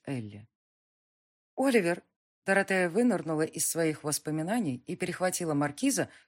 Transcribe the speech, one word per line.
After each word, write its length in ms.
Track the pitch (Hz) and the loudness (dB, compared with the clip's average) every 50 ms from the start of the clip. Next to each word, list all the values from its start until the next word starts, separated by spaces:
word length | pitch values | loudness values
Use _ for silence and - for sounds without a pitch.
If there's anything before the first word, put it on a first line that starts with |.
| - | -10
Элли. 420 | 143 139 120 107 104 104 101 107 _ _ _ _ _ _ _ _ _ _ _ _ _ _ _ _ _ _ _ _ _ - | -8 -6 -6 -8 -10 -12 -16 -20 _ _ _ _ _ _ _ _ _ _ _ _ _ _ _ _ _ _ _ _ _ -4
"Оливер!" 480 | - 262 277 240 220 175 170 175 - - _ _ _ _ _ _ _ - | 0 2 4 4 4 4 4 0 -2 -4 _ _ _ _ _ _ _ 0
Доротея 440 | 190 196 196 190 - 190 185 180 170 | 2 2 2 2 2 2 2 2 2
вынырнула 520 | 160 220 247 247 196 160 151 160 160 151 | 2 4 4 4 2 2 0 -2 0 0
из 260 | 160 - - 156 - - | 0 -2 -2 -4 -4 -2
своих 360 | - 165 165 156 151 - - | 0 0 0 0 0 -2 -4
воспоминаний 800 | 151 143 - - 156 151 156 160 180 226 247 202 143 123 120 - - | -4 -4 -4 -4 -4 -4 -4 -2 -2 -2 -2 0 -2 -4 -6 -6 -8
и 80 | 180 | -8
перехватила 580 | - 185 175 175 - 185 185 180 - 180 160 147 | -6 -4 -4 -4 -2 -2 -2 0 -2 -2 0 0
маркиза, 560 | 143 147 143 143 - 262 277 233 185 131 - - - _ | 0 0 -2 -2 -2 -2 0 0 0 -2 -4 -6 -20 _